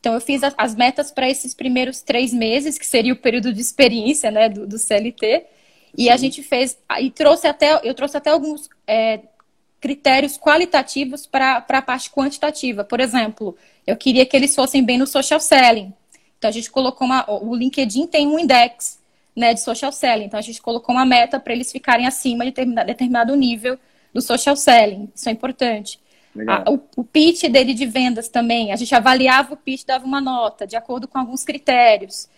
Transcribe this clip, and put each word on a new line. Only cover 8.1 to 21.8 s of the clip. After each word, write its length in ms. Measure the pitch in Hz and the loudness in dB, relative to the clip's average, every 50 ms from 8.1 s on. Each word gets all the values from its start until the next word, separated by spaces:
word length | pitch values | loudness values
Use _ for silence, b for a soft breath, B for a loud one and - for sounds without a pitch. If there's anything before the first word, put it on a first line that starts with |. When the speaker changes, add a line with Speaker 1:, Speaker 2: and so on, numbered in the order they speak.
| - | -6
Speaker 1:
até 140 | 294 277 302 | -4 0 0
alguns, 380 | 302 330 269 311 302 294 - - _ _ _ | 0 0 0 -4 -8 -10 -12 -20 _ _ _
é, 340 | - 214 226 220 226 220 220 - _ _ _ _ _ _ _ _ _ _ _ | -2 -2 0 0 0 -2 -4 -8 _ _ _ _ _ _ _ _ _ _ _
critérios 580 | - - 277 285 _ 277 262 269 277 285 285 - | -8 -8 -8 0 _ 2 4 4 2 -2 -4 -2
qualitativos 880 | - 311 294 320 359 349 - 294 262 - - 269 277 254 262 285 - | 2 2 4 4 2 2 0 0 0 0 -6 -6 -6 -6 -8 -12 -16
pra, 340 | - - 269 269 262 262 247 | -4 -2 0 0 2 0 -2
pra 220 | 247 _ 254 269 262 | -2 _ -2 -2 -2
parte 280 | - 247 247 - - | -2 -6 -8 -8 -8
quantitativa. 760 | _ - 269 277 285 - - 294 302 - - 254 233 202 202 | _ -4 -4 -4 -4 -4 -6 -6 -4 -4 -6 -6 -6 -6 -6
Por 160 | - - 240 | -6 -2 -2
exemplo, 560 | 262 254 214 208 226 214 220 - 220 196 175 b b b b b b | -2 0 0 -2 -2 -2 -6 -10 -12 -12 -12 b b b b b b
eu 120 | - 233 | -6 -6
queria 280 | 226 - 269 247 254 262 | -2 0 0 4 4 2
que 120 | 254 - | 4 4
eles 180 | 269 254 285 - | 0 2 2 0
fossem 300 | - 254 262 - 277 254 | -2 -2 0 2 0 2
bem 140 | 220 247 247 | 2 2 0
no 80 | 262 277 | 0 0
social 320 | - 285 277 - 302 311 | -2 -4 0 0 0 0
selling. 520 | 311 - 320 269 254 240 233 220 196 190 196 _ _ _ b b b b b _ | 2 4 4 6 8 6 6 4 0 -12 -18 _ _ _ b b b b b _
Então, 100 | - 220 | -4 -4
a 40 | 220 | -4
gente 180 | 226 226 - | -4 -10 -6
colocou 360 | _ 269 262 262 262 - 262 | _ -2 -2 -2 -2 -4 -2
uma, 220 | 247 262 262 233 - | 0 0 0 -2 -2
o 260 | 208 196 202 220 233 | -6 -6 -6 -6 -6
LinkedIn 500 | 240 240 262 269 - 269 220 196 247 311 | -2 -4 -4 -2 -2 -4 -2 -2 -4 -4
tem 220 | 339 - 311 294 285 | -2 0 0 0 0
um 100 | 302 320 | 0 0
index, 640 | 339 262 254 247 240 247 240 _ - - - _ _ _ _ _ _ _ _ | 2 4 4 4 4 4 0 _ -12 -12 -12 _ _ _ _ _ _ _ _
né, 200 | - 233 233 233 | 0 2 2 2
de 60 | 226 | 0
social 300 | - - 233 240 - 269 | -2 -6 -6 -6 -6 -8
selling. 360 | 277 - - 269 233 214 208 | -6 -4 0 0 0 0 -2
Então, 120 | 202 202 208 | -6 -8 -10
a 40 | 214 | -10
gente 200 | 220 233 - _ | -10 -14 -12 _
colocou 320 | - 233 233 226 - 247 | -6 -6 -6 -4 -2 0
uma 120 | 247 262 | 2 2
meta 340 | 262 247 247 233 233 - 269 | 4 4 4 4 2 0 -6
pra 120 | - - 233 | -6 -6 -6
eles 200 | 240 247 - - | -6 -6 -8 -12
ficarem 340 | 262 | -10